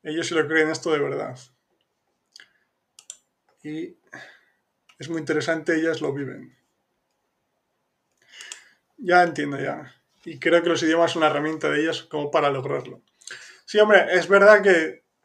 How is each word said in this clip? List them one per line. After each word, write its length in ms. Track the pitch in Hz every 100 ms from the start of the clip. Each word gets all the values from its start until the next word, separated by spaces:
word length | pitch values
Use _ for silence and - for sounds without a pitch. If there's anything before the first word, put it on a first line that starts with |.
Ellos 240 | 147 156 165
sí 80 | 165
lo 120 | 147
creen 220 | 160 156
esto 220 | 160 170
de 80 | 151
verdad. 380 | 143 143 151 127 - _ _ _ _ _ _ _ _ - - _ _ _ _ _ - - _ _ _ _
Y 340 | 151 156 185 - _ - - - _ _ _ _ _ -
es 100 | 135
muy 100 | 165
interesante, 560 | 151 151 143 160 156 160
ellas 260 | 165 156
lo 120 | 147
viven. 420 | 139 135 - - _ _ _ _ _ _ _ _ _ _ _ _ _ _ _ _ _ _ - - - _ _ _ -
Ya 260 | 196 175
entiendo, 360 | 170 147 143 139
ya. 360 | 139 - - _ _ _ -
Y 140 | 139
creo 240 | 165 170
que 60 | 170
los 120 | 156
idiomas 300 | 160 165 170
son 120 | 170
una 60 | 156
herramienta 400 | 143 151 156 156
de 120 | 147
ellas 220 | 160 156
como 280 | - 151 143
para 180 | 156 143
lograrlo. 520 | 131 143 143 127 - _ _ - - - - -
Sí, 140 | 208
hombre, 260 | 214 202 156
es 180 | 180 160
verdad 340 | 196 202 208
que 400 | 196 175 156 - _ _